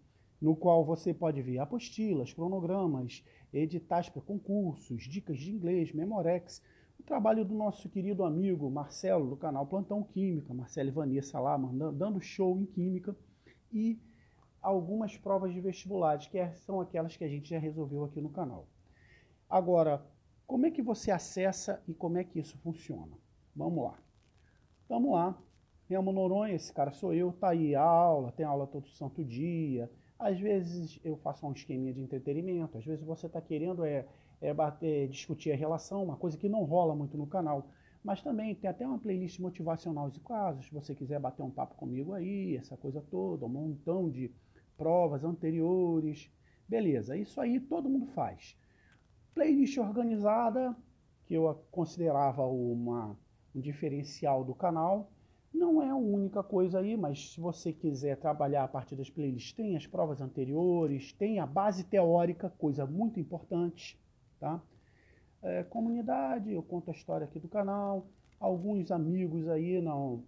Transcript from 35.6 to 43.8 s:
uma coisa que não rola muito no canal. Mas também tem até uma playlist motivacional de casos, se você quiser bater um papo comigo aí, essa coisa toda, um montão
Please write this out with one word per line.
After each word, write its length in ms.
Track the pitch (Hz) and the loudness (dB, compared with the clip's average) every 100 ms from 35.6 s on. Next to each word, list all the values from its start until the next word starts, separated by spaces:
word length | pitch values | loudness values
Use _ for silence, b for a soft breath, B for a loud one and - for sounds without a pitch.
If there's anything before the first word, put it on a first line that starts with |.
| 156 160 - 202 | 0 -2 -4 -4
uma 140 | 180 - | -4 -2
coisa 200 | 175 151 | -4 -2
que 120 | 202 | 0
não 140 | 214 | 0
rola 300 | 147 175 165 | 4 4 4
muito 240 | 147 143 151 | 2 -2 -4
no 80 | 147 | -4
canal. 460 | 190 156 139 135 B B B | -2 0 -2 -4 B B B
Mas 180 | 202 196 | -6 -4
também 320 | 294 220 220 | -2 -2 -4
tem 160 | 190 190 | -4 -4
até 160 | 180 254 | -4 -4
uma 140 | 233 | -4
playlist 400 | 214 185 175 - | -2 -4 -4 -6
motivacional 720 | 180 180 165 160 175 147 143 | -8 -4 -4 -4 -4 -4 -4
de 80 | - | -8
casos, 460 | - 220 190 135 - | -6 -4 -2 -4 -10
se 80 | |
você 200 | 151 147 | -12 -10
quiser 260 | 135 131 143 | -8 -6 -4
bater 220 | 131 - | -4 -6
um 80 | 135 | -8
papo 260 | - 131 - | -6 -8 -8
comigo 380 | 127 127 151 | -6 -6 -4
aí, 440 | 196 180 202 190 127 | -4 -4 -2 -2 -4
essa 180 | - 120 | -6 -10
coisa 260 | 139 147 | -8 -8
toda, 440 | 143 185 190 156 120 | -6 -4 -2 -2 -4
um 40 | |
montão 600 | 135 156 147 | -4 -4 -4